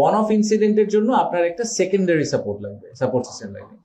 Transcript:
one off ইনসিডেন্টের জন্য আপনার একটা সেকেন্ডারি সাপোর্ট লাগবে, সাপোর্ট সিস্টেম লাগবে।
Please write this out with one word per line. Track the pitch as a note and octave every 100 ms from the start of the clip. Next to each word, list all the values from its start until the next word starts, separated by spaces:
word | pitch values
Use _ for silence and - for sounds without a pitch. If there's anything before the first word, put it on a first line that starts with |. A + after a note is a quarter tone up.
| D3+
one | G#3
off | G#3+ G#3+
ইনসিডেন্টের | G#3 G#3+ G#3+ G#3+ G3+
জন্য | G#3 A3+ A3+
আপনার | E3+ F3 F3
একটা | E3+
সেকেন্ডারি | - - F#3 G3 F3+ D#3+ C#3
সাপোর্ট | C3 G2+ G2+ G#2
লাগবে, | G#2 - -
সাপোর্ট | C3 B2+ -
সিস্টেম | - G#2+ G2+
লাগবে। | G2+ -